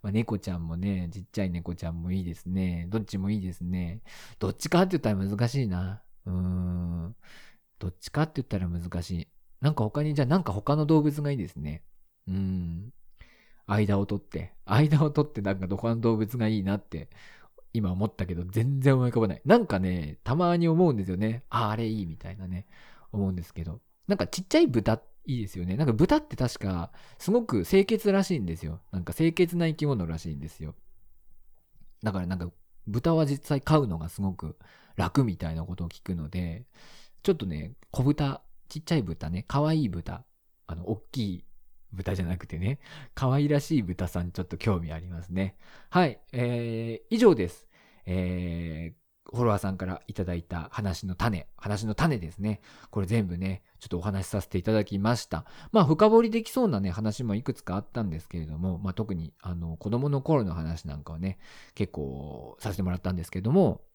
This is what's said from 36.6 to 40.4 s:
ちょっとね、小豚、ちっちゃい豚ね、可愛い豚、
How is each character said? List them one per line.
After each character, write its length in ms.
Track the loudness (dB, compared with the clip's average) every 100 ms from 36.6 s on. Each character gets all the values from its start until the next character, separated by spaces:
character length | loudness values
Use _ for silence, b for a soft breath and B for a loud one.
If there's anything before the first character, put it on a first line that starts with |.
| -14 B B B B B
ち 100 | 0
ょ 20 |
っ 20 | 0
と 100 | -2
ね、 280 | -6 -8 -14 -8
小 120 | 0
豚、 380 | 2 2 0 -4 -14 -20 -16
ち 100 | -14
っ 20 |
ち 100 | 0
ゃ 20 | 0
い 80 |
豚 260 | 0 -6 -6
ね、 140 | -6 -2
可 200 | 0 2
愛 160 | 2
い 60 | 0
豚、 360 | -2 -8 -10 -14 _